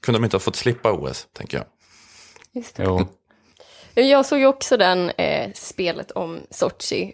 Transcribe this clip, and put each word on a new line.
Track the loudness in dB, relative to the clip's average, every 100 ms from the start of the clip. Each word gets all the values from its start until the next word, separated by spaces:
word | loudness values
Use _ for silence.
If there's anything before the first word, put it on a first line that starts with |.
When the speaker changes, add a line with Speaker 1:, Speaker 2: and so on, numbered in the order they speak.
Speaker 1:
Kunde | 0 0
de |
inte | 2 0
ha |
fått | -2 -2
slippa | -2 0 0
O | 0 -4
S, | -8 -14 -14
tänker | -8 -8
jag. | -8 _ _ _ -20 -20 -20 -20 -14
Speaker 2:
Just | -14 -12 -4
det. |
Speaker 3:
Jo. | 0 0 -2 -6 _ _ _ _ -20 -20 -6
Speaker 2:
Jag | 2 6 6 4
såg | 4
ju | 4
också | 2 0 4
den, | 4 4 0
eh, | -2 -2 0 -4
spelet | -8 -12 -6 -4 -4 -8
om | -8 -8 -10 -14
Sochi. | -4 -4 -2 -6 -4 -6